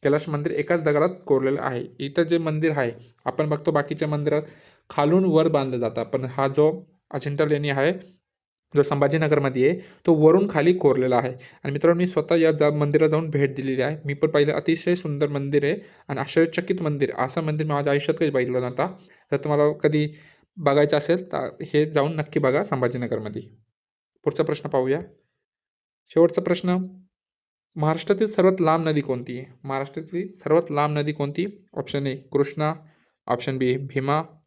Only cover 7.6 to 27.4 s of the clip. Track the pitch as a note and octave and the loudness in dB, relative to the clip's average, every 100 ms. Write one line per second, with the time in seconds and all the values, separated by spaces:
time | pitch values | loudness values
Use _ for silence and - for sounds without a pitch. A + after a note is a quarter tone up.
7.6 | D3 C#3 C#3+ F#3 - _ _ _ _ _ | 0 0 0 0 -8 _ _ _ _ _
8.6 | _ D3 C#3 C#3+ C#3 D#3+ D#3 D3 C#3 B2+ | _ 0 2 4 2 2 2 2 0 2
9.6 | C3 F3+ - - - E3 D#3 F3 G3+ D#3 | 2 0 -8 -8 2 6 6 6 4 2
10.6 | D3+ F3+ D3 B2+ B2+ B2 B2 B2+ - - | 2 4 4 2 2 2 0 -6 -16 -12
11.6 | C#3 C#3+ E3 E3+ F3+ F3 D#3 E3+ D#3+ D#3 | -8 0 2 2 0 -2 0 2 4 4
12.6 | D3 D3 D3 D3 D#3 D#3 D#3+ D3+ C#3 C3+ | 2 2 0 2 2 0 -2 0 -2 -2
13.6 | C3 C3 C3 D#3 D3 C#3+ D#3 D3 D3 D3 | -4 -2 -2 -4 -8 -2 0 2 2 0
14.6 | D3 E3 - F3 E3 C#3+ D3 C#3+ C#3 C#3+ | -2 -2 0 -2 -2 -4 -2 -2 0 0
15.6 | C#3 G3+ - - _ C#3 C3+ - E3 E3 | 0 -4 -8 -20 _ -8 -2 2 2 0
16.6 | F3+ F#3 D#3 C#3+ C#3 - B2+ - D#3+ D3+ | -4 -4 -2 -2 -4 -2 -4 -2 -4 -4
17.6 | D#3 D3 C#3+ C#3+ - D#3 E3 C#3 B2 B2 | -2 -2 0 0 0 0 0 0 0 -2
18.6 | B2 B2 E3 F#3 _ _ _ C#3 D3 D3 | -4 -2 -4 -4 _ _ _ -4 0 2
19.6 | D3 D3+ D#3 D3+ D3+ D3+ - _ _ - | 2 2 0 0 -2 -6 -20 _ _ -4
20.6 | D3 C#3 C#3+ D3 D3 F3 F#3 D3+ B2+ - | 2 4 4 2 0 -2 -2 -6 -6 -10
21.6 | - D3+ D#3 D3+ C#3 D#3+ D3+ D3+ C3+ C3+ | -2 0 2 2 0 -2 -4 0 2 0
22.6 | - C#3 B2 B2 A#2+ A2+ G#2+ G#2 - - | 0 0 0 -2 -4 -4 -6 -10 -14 -20
23.6 | _ _ _ _ _ _ - C#3+ D#3 D3 | _ _ _ _ _ _ -6 -2 -2 -2
24.6 | - C#3 B2+ C#3+ F3 _ _ _ _ _ | -2 -2 0 -2 -4 _ _ _ _ _
25.6 | _ _ _ _ _ - E3+ E3+ F3+ F3 | _ _ _ _ _ 2 4 2 -2 -2
26.6 | F3+ F3+ F#3 - _ _ _ _ | 0 -2 -4 -12 _ _ _ _